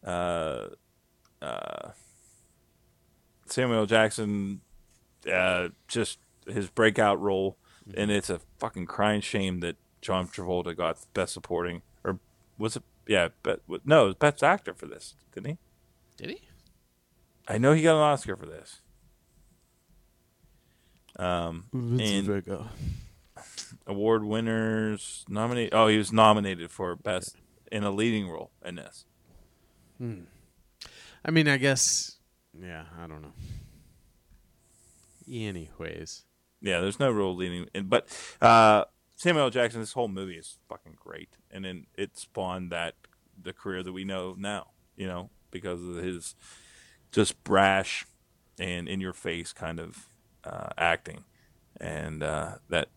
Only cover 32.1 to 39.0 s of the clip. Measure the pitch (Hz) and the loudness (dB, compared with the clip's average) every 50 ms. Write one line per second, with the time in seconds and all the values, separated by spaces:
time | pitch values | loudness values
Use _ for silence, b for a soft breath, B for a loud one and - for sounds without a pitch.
32.1 | - _ _ _ _ _ _ _ _ 80 92 90 85 78 78 82 82 85 85 82 | -12 _ _ _ _ _ _ _ _ -16 -14 -12 -12 -12 -14 -16 -16 -16 -16 -14
33.1 | 78 76 76 73 - B B B B B B B B B B B B B B _ | -14 -16 -16 -18 -18 B B B B B B B B B B B B B B _
34.1 | _ _ _ _ - _ _ _ _ _ _ _ _ _ _ _ _ _ _ _ | _ _ _ _ -20 _ _ _ _ _ _ _ _ _ _ _ _ _ _ _
35.1 | _ _ - - 131 117 110 104 95 87 80 78 - - 85 82 80 82 82 - | _ _ -18 -12 -8 -6 -6 -6 -6 -8 -10 -12 -12 -12 -10 -10 -10 -10 -12 -12
36.1 | - - _ _ _ _ _ _ _ _ - 95 92 85 90 98 98 - 143 131 | -14 -18 _ _ _ _ _ _ _ _ -4 0 0 2 0 0 0 2 2 2
37.1 | 117 104 98 95 92 87 92 90 87 87 87 - _ 98 101 95 110 - - B | 4 4 2 2 0 -2 -4 -4 -4 -8 -8 -8 _ -8 -2 2 0 0 0 B
38.1 | B B B B B B - 117 117 113 113 107 107 104 - - _ _ | B B B B B B 6 8 10 10 10 10 8 8 4 0 _ _